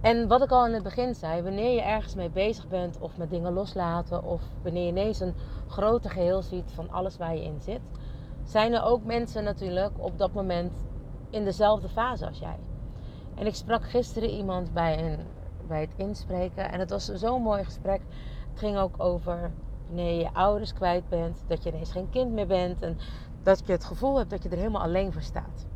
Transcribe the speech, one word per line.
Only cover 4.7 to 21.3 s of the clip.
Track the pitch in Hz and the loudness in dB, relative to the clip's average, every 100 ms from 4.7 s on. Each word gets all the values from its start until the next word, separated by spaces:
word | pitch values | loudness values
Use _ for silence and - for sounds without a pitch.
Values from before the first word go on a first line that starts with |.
| 170 | 0
je | 175 | 0
ineens | 175 208 214 | 2 0 0
een | 185 170 - - - | -2 -4 -6 -8 -6
groter | - 208 233 208 | 0 4 4 2
geheel | 196 175 190 | 0 2 2
ziet | 175 185 175 | 0 -6 -6
van | - 175 | -8 -6
alles | 175 190 - | -4 -4 -4
waar | 170 | -4
je | 160 | -4
in | 160 151 | -4 -6
zit, | - 233 - - - - - - | -6 -8 -8 -10 -10 -10 -10 -8
zijn | - 214 220 | 0 4 4
er | 233 | 4
ook | - 247 | 4 4
mensen | 214 233 233 220 | 2 0 0 -2
natuurlijk | 208 202 190 180 196 - | -2 -2 0 2 0 0
op | - - | -4 0
dat | 190 | 0
moment | 202 190 175 175 - - - - - - | 2 0 0 0 -4 -6 -6 -8 -10 -6
in | 214 | -2
dezelfde | 202 180 208 214 180 | -2 4 6 6 2
fase | - 240 240 - | 0 0 -2 -4
als | - | -6
jij. | - 160 - - - - - - - | -8 -8 -8 -8 -8 -8 -10 -10 -12
En | - 208 | -4 -2
ik | |
sprak | - - 226 - | -2 0 0 2
gisteren | 240 240 - 220 | 0 0 0 -2
iemand | 202 196 185 180 | -2 -2 -2 -2
bij | 170 165 156 160 | 2 2 2 0
een, | 151 - - - - - | -2 -6 -10 -10 -10 -4
bij | 156 | -2
het | 156 - | -2 -4
inspreken | 196 202 - 185 180 165 190 | -4 -4 -4 -2 -2 -2 -4
en | 180 | -2
het | 185 | -2
was | 202 | -2
zo'n | 196 196 220 254 | -4 -2 0 2
mooi | 226 208 | 2 2
gesprek. | 190 - 196 196 - - - - - | 0 -4 0 0 -2 -10 -10 -8 -8
Het | - | -4
ging | 214 202 | 0 2
ook | 190 - | 0 2
over | 180 175 175 175 170 170 - - - | 2 2 -2 -2 -4 -6 -8 -8 -6
wanneer | 170 175 170 | -2 0 2
je | 170 | 0
ouders | - 190 208 214 | 4 4 4 0
kwijt | - 185 175 175 | 0 2 2 2
bent, | 170 165 | 0 0